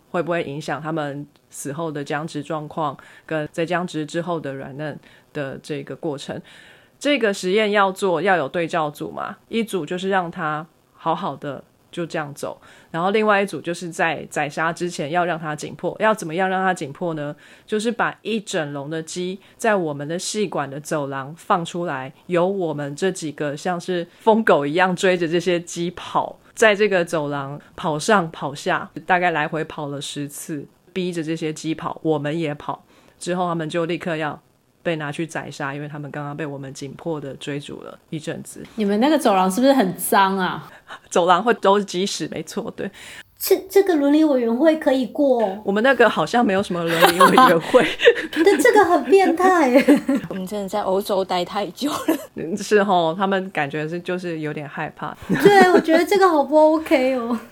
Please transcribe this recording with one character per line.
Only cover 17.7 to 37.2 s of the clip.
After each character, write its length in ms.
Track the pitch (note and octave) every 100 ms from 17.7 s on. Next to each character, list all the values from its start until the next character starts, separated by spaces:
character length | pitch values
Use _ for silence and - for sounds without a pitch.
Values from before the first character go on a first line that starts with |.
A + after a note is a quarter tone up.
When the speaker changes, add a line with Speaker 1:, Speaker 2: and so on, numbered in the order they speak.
| G#3+
Speaker 1:
是 100 | A3
把 240 | A#3 F3 -
一 180 | - A3
整 360 | G3+ F#3 D3 C#3+
笼 160 | C#3
的 120 | D#3+
鸡 380 | D#3+ F3 F3+ F#3 - _
在 180 | A#3 G#3
我 200 | E3 C#3
们 120 | C#3+
的 120 | E3+
细 280 | - G#3+ G3
管 220 | E3 C#3
的 100 | C3+
走 280 | D3 D#3+ C#3
廊 280 | C3+ C3+ E3+
放 260 | - G3 E3
出 220 | F3 E3+
来， 260 | C#3 C3 - -
由 200 | F3 F3+
我 280 | G3+ E3+ D3
们 200 | C#3+ C#3+
这 160 | F#3+
几 220 | F3 D#3+
个 240 | - D3 C#3+
像 240 | F#3 F3+
是 260 | F3 F3+ E3+ _
疯 240 | - A3 A3
狗 220 | E3+ C#3+
一 80 | D#3
样 200 | F#3 F3+
追 220 | G3 F3+
着 100 | E3+
这 140 | E3+
些 180 | E3+ F3
鸡 320 | F3 - E3+
跑， 460 | F3+ - E3 - - _ -
在 200 | A3 G3+
这 120 | G#3+
个 160 | F#3+
走 280 | E3+ E3 D3
廊 280 | C#3+ C3+ C#3+ - -
跑 220 | F3+ D3+
上 320 | - G#3+ E3
跑 240 | - D3+ C#3+
下， 360 | - D#3 - - -
大 120 | F#3
概 120 | F3+
来 180 | D#3+ D3+
回 160 | D#3+ D3+
跑 220 | - D3
了 120 | C#3+
十 300 | D3 - C#3+
次， 380 | - - D#3 C#3+ _ _
逼 180 | - F3+
着 140 | E3+ D3+
这 100 | D#3+
些 160 | D#3
鸡 240 | D#3 D#3 D#3
跑， 240 | E3 -
我 160 | D#3+ D3+
们 200 | D3 D#3+
也 160 | D#3 D3+
跑， 300 | - - _ _ _ _
之 160 | - F3+
后 140 | F3+
他 60 | E3
们 120 | D#3
就 160 | F3 E3
立 100 | E3+
刻 220 | F3 D#3
要 200 | D#3 - _ _ _ _
被 140 | F3+ D#3+
拿 160 | D3
去 140 | C#3+ E3
宰 240 | D#3 C3+
杀， 240 | C#3+ C#3+ C#3+
因 60 |
为 40 | D3
他 120 | D3
们 120 | C#3+
刚 140 | D3 C#3+
刚 100 | D3
被 120 | D#3+
我 100 | C#3
们 160 | C#3
紧 220 | C3+ C#3 C#3
迫 240 | E3+ D#3